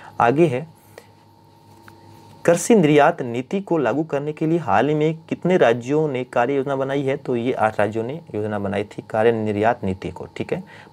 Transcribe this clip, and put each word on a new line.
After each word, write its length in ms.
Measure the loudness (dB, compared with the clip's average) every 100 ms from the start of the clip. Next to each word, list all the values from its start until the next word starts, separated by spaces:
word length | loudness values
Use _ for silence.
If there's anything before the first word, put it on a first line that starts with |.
| -10 0
आगे 260 | 2 4 2
है 380 | 0 -8 -16 _ -20 -20 _ _ _ _ _ -20 -20 -20 -20 -20 -20 -20 -2 2
कृषि 300 | 2 4 4
निर्यात 460 | 6 6 4 2
नीति 400 | -4 -6 -6 -6
को 160 | -2 0
लागू 260 | 0 -2
करने 300 | -2 -4 -6
के 140 | -4 -2
लिए 100 | -2
हाल 320 | 2 2 2
ही 60 | 2
में 220 | 0 -2 -8
कितने 280 | -4 0 4
राज्यों 500 | 4 2 0 -2 0
ने 160 | -4
कार्य 320 | -4 0 0 0
योजना 200 | -2 -2
बनाई 280 | -2 -2
है? 140 | -2 -4
तो 180 | -4 -2
ये 180 | -2
आठ 260 | 0 0 0
राज्यों 240 | -2 -4
ने 180 | -6 -8 -10 -8
योजना 240 | -6 -4
बनाई 240 | -4 -4
थी 200 | -6 -10 -6
कार्य 220 | 0 2
निर्यात 520 | 2 -2 0 0 0
नीति 260 | -4 -6 -8
को, 180 | -12 -12 -12
ठीक 180 | -8
है, 100 | -8 -10 -20 -14